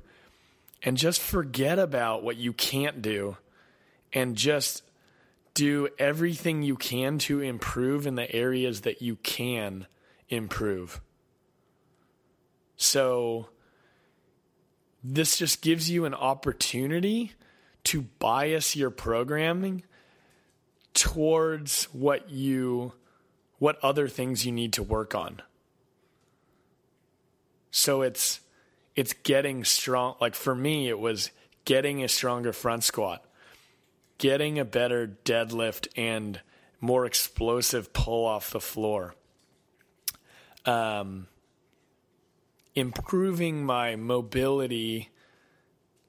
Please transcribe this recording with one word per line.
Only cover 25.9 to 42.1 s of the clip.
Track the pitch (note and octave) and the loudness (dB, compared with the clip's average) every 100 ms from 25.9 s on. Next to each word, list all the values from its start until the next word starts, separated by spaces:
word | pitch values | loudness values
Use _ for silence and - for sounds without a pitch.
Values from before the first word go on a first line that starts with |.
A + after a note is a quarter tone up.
| _ _ _ _ _ _ _ _ _ _ _ _ _ _ _ _ _ _ | _ _ _ _ _ _ _ _ _ _ _ _ _ _ _ _ _ _
So | - - C3+ | 0 2 2
it's, | C3 - - - - _ _ _ _ - | 2 0 -2 -2 -10 _ _ _ _ -4
it's | B2+ | -2
getting | - - C#3 C#3+ C3 | -2 2 2 2 -2
strong. | A2+ - - B2+ B2 - | 0 0 0 0 0 0
Like, | A#2+ - | 0 0
for | C#3 | -2
me, | B2+ C#3+ D#3 B2+ | 0 0 0 0
it | G#2+ | -2
was | A2+ G#2+ - - _ _ - | -2 -2 -4 -8 _ _ 2
getting | C3 C#3+ C#3+ | 2 2 -2
a | B2+ | 0
stronger | - B2+ B2 A#2+ | 0 0 0 -2
front | G#2+ A#2+ A#2 | -2 -2 0
squat, | - - G2 F2 - _ - - _ _ _ _ _ - | 0 0 -2 -4 -12 _ -20 -20 _ _ _ _ _ 0
getting | C#3 C#3 D3+ D3+ | 2 4 2 -2
a | B2 | 0
better | B2 A#2+ A#2+ A2+ G2 - | 0 2 0 -2 -2 0
deadlift | A#2 A2+ A2+ A2+ - - - | 2 0 -2 -2 -4 -8 -4
and | A2+ A2+ G#2+ F#2+ - _ _ _ | -2 -2 -6 -10 -14 _ _ _
more | A#2+ B2+ B2 | 2 2 2
explosive | - - - A2+ A#2+ A#2+ B2 G2 | 0 -2 0 0 2 2 0 -2
pull | - A2+ A#2 A2+ | -2 0 0 0
off | G#2+ - | -2 -4
the | A2 | -6
floor, | - A2 G#2+ G#2 F2+ - _ _ _ _ _ _ _ _ - - _ - - - - | -6 -2 0 0 -4 -12 _ _ _ _ _ _ _ _ -10 -10 _ -20 -20 -4 0
um, | A#2+ A2 G#2 G2 F#2+ F#2 _ _ _ _ _ _ _ _ | 0 0 -2 -6 -10 -14 _ _ _ _ _ _ _ _